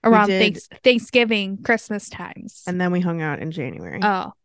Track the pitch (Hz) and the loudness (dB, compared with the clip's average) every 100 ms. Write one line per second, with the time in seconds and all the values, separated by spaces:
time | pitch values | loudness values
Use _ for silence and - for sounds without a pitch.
0 | 226 220 208 190 208 165 - - 262 240 | 6 6 6 4 2 0 -10 0 4 4
1 | 226 247 233 220 196 196 247 226 - 208 | 2 2 2 0 -2 -6 -2 -2 -2 -8
2 | - - 175 - - - - 180 180 180 | -8 -12 -14 -14 -16 -14 -6 -2 0 2
3 | 180 165 156 143 156 165 131 - 87 - | 0 -2 -4 -4 -6 -6 -8 -8 -12 -2
4 | 208 190 - - | 0 0 -4 -12